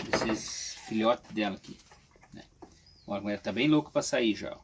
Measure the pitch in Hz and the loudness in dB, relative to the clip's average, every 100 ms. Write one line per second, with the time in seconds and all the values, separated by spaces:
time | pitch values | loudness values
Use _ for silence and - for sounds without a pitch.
0 | - - 113 110 - - - - - 110 | -2 0 0 -2 -4 -8 -8 -10 -4 2
1 | 110 120 - 107 101 95 - - - - | 4 4 0 -2 -2 -2 -12 -18 -20 -20
2 | _ - - - - - - - - - | _ -20 -20 -20 -20 -20 -20 -20 -20 -20
3 | - 101 101 101 110 101 143 151 147 147 | -8 -6 -2 -4 -2 2 4 4 4 -2
4 | - 127 117 98 - - | 0 2 2 0 -4 -10